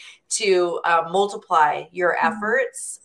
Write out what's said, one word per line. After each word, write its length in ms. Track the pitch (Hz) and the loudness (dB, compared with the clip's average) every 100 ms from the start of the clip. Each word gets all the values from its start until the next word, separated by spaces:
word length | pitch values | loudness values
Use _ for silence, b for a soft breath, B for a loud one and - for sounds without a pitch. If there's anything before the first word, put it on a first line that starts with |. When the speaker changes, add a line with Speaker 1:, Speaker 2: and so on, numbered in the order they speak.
| B B _ | B B _
Speaker 1:
to, 480 | - 202 180 175 170 | -4 2 2 2 0
uh, 240 | - 170 165 | 0 0 2
multiply 760 | 185 202 214 - 170 151 147 - | 0 0 -4 0 2 4 0 -8
your 240 | 175 180 - | -2 0 2
Speaker 2:
Mm-hmm. 120 | 165 | 0
Speaker 1:
efforts 720 | 214 208 262 247 - - - | -2 -2 -2 -2 -8 -14 -16